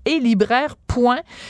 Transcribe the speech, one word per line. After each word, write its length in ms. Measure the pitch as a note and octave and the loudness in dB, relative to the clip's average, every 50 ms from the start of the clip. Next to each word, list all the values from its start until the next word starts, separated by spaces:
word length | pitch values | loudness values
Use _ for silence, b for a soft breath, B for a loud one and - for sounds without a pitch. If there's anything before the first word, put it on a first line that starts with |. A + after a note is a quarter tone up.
| - | -4
et 120 | - D#4 D#4+ | -2 -2 0
libraires, 580 | B3 A#3 A3+ F#3+ G#3 G#3 A#3 B3+ D4 D4 - - _ - | 2 2 2 2 2 2 0 -2 -2 -4 -8 -10 _ -6
point, 300 | - B3 A#3+ A#3+ B3 D#4 - B B B B | -2 0 2 2 0 0 -4 B B B B